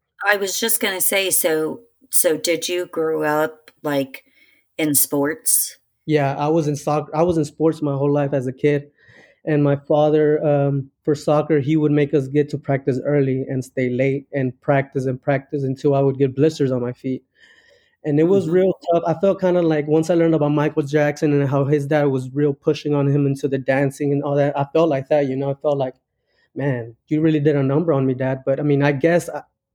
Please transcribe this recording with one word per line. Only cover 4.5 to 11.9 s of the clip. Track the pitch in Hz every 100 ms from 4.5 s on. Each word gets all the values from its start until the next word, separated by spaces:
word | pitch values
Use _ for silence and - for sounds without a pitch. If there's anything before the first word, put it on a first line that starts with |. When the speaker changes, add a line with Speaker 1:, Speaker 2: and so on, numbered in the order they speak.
| _ _ -
Speaker 1:
in | 156
sports? | 139 - 143 143 160 - - - - _ _ -
Speaker 2:
Yeah, | 151 139 143
I | 147
was | 165 147
in | 143
soc-, | 151 151 143
I | 151
was | 180 165
in |
sports | 147 - 160 156
my | 147 135
whole | 143
life | 147 143
as | 143 127
a |
kid. | 127 147 147 147 _ _ - _ _ -
And | 147
my | 143 143
father, | - 151 151 151 151 151 160
um, | 143 139 139 135 _
for | -
soccer, | 147 - 151 151 151
he | 131 156
would | 151